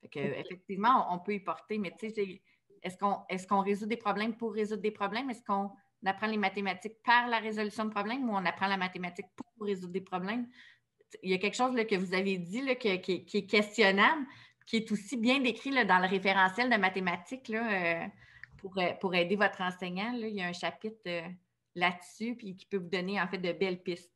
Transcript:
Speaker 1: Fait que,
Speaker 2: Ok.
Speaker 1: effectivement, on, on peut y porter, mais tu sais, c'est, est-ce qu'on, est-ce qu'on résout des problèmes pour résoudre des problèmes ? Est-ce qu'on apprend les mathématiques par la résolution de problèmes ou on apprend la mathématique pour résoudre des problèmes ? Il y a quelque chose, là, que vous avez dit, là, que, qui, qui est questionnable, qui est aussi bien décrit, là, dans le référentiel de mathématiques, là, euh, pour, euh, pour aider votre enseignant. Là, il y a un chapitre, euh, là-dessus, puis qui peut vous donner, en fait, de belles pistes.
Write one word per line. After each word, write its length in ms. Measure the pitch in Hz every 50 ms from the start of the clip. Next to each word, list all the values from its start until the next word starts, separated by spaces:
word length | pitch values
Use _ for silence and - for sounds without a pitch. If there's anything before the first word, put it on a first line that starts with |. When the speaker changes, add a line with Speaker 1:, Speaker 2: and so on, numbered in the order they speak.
Speaker 1:
Fait 80 | _ -
que, 100 | - 147
Speaker 2:
Ok. 160 | 139 143 135 - -
Speaker 1:
effectivement, 640 | - 185 180 _ _ 196 185 202 233 262 233 185 180
on, 60 | 180
on 40 | 175
peut 140 | 175 202 208
y 60 | 202
porter, 380 | 196 - 160 - - _ 214 214
mais 140 | 202 170 165 -
tu 120 | - 220
sais, 40 | 214
c'est, 280 | 214 202 190 180 - _ _ _ _ _ _ - - -
est-ce 140 | 185 185 -
qu'on, 220 | 202 202 196 - - -
est-ce 180 | 180 185 185 -
qu'on 140 | 202 196
résout 240 | 185 196 202 196 220
des 120 | 214 226 226
problèmes 380 | - 208 196 196 214 233 220
pour 180 | - 233 226 202
résoudre 280 | 220 214 202 214 202
des 100 | 180 214
problèmes ? 380 | 214 - 202 196 196 226 269 269
Est-ce 140 | 233 - _
qu'on 280 | - 202 196 - - - - _ _ _ _ -
apprend 220 | 190 196 190 220 214
les 100 | 220 214
mathématiques 640 | 202 190 190 208 202 196 180 185 - 214 - _ _
par 240 | - 233 240 240 240
la 100 | 233 226
résolution 480 | 208 220 214 214 214 208 202 - 214
de 60 | 214
problèmes 360 | 214 208 202 208 233 277 269 240
ou 60 | 208
on 120 | 196 180
apprend 200 | 170 175 - 196 196
la 100 | 196 190
mathématique 500 | 180 185 180 180 180 175 175 - 196 - _
pour 320 | - - _ _ - 208 202
résoudre 260 | 202 180 180 180 175
des 80 | 190
problèmes ? 460 | 185 - 190 180 180 190 220 247 240 240 - - - - - _ _ _ _ _ _ _ - -
Il 80 | - 185
y 40 | 185
a 40 | 185
quelque 180 | 196 202 190
chose, 200 | - 247 262 254
là, 100 | 247 220
que 100 | 220 208
vous 180 | 180 185 180 180
avez 220 | 185 190 196 190 185
dit, 240 | 175 170 185 247
là, 120 | 277 269 254
que, 220 | 247 - 220 185 180
qui, 280 | 185 - 185 170 -
qui 120 | - - 208
est 80 | 202
questionnable, 800 | - - 208 208 214 - - 220 196 190 196 208 254 320 311 269 - - - - - _ _ _
qui 120 | - - 226
est 140 | 220 -
aussi 260 | 208 208 - - - 240
bien 220 | 220 247 254 277
décrit, 320 | 262 226 220 226 - 277
là, 140 | 277 262 233
dans 140 | 185 185 185
le 80 | 180 185
référentiel 640 | 196 190 185 202 190 196 190 185 185 - 247 254
de 80 | 240 208
mathématiques, 720 | 190 185 190 196 185 180 170 175 - - 262 254 262 -
là, 540 | 220 220 233 226 208 190 175 170 170 165 170
euh, 40 | 196 - - - - - - - - - -
pour, 200 | - 190 185 190
euh, 120 | 180 170 - -
pour 140 | - 190 175
aider 220 | 180 175 175 202
votre 260 | 196 208 196 196 -
enseignant. 500 | 185 180 180 - 190 180 180 185 202 233 247
Là, 140 | 247 220 220
il 80 | 214
y 60 | 202
a 60 | 180 175
un 60 | 175
chapitre, 480 | 175 - 165 170 - - 220 220 - _ 180
euh, 140 | 175 170 165 175 185 - _ _ _ _ _ _ _
là-dessus, 600 | 175 180 175 180 180 - - - - 214 233 247
puis 200 | 233 - 196 180 185
qui 80 | -
peut 120 | _ - 202
vous 120 | 175 175
donner, 320 | 180 185 180 185 202 196
en 60 | 175 190
fait, 100 | 202 185
de 140 | 180 175 170
belles 280 | 165 196 190 185 180
pistes. 300 | - - 175 170 - _ _